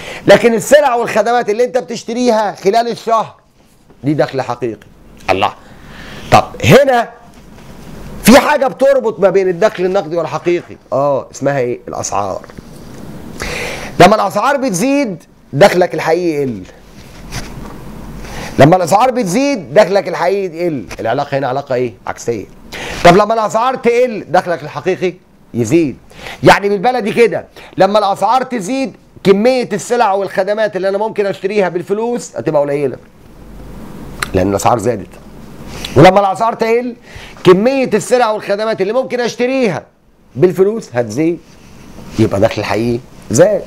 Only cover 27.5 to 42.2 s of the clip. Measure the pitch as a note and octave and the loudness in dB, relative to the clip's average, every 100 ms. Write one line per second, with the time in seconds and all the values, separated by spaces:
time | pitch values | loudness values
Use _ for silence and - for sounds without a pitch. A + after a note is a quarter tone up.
27.5 | - - - F#3+ G#3 G3 E3 G3 B3+ B3 | -20 -10 0 2 2 0 0 0 0 0
28.5 | B3 F3+ C4+ C4 - _ - - G3 A#3 | -6 -4 -4 -4 -8 _ -2 2 4 4
29.5 | C4 F#3+ G3+ - A#3+ A3 G3+ F#3+ - F#3+ | 2 -2 -6 -2 0 2 0 -2 -2 -2
30.5 | G#3 G#3+ F#3 F#3+ G3 A3 F#3 G3 - F#3+ | 0 -2 -2 -2 -2 -4 -2 -4 -2 -2
31.5 | G#3 F3+ F3 E3+ G#3 A#3 A#3+ - - A#2+ | 0 0 -2 -4 -4 -2 -4 -8 -8 -2
32.5 | D3+ C#3+ C#3+ C#3 - - - - - - | 0 0 -2 -4 -6 -16 -20 -20 -20 -20
33.5 | - - - - - - - - F#2+ F#2+ | -18 -18 -16 -16 -16 -14 -10 -4 0 0
34.5 | G2 A2 A#2 A2 A2 E2+ - - - - | 2 2 2 0 -4 -6 -18 -20 -20 -20
35.5 | - - - - A#2 F3+ G3 G3 F#3 A3+ | -18 -16 -14 -2 6 8 8 2 0 -2
36.5 | A3+ A3+ A#3 B3 A#3 - - - - F3 | 0 0 0 -2 -10 -18 -20 -20 2 6
37.5 | F#3 A#3 C4+ A#3 G3+ - B3 A#3 G#3+ - | 6 6 2 0 0 2 2 2 0 -4
38.5 | G3+ A3 G#3+ F#3+ A#3+ C4 B3 A#3+ A3 B3 | -2 -2 -2 -2 -2 -2 -2 -4 -2 0
39.5 | C4 A#3 C#3 - _ _ _ _ B2 F3+ | 0 0 -2 -10 _ _ _ _ 0 2
40.5 | F3+ F#3+ A3 - A#2+ A2+ A2 D#3+ E3+ - | 4 0 0 -6 -4 -4 0 -2 -2 -10
41.5 | - - - - - - - | -20 -20 -20 -20 -20 -8 0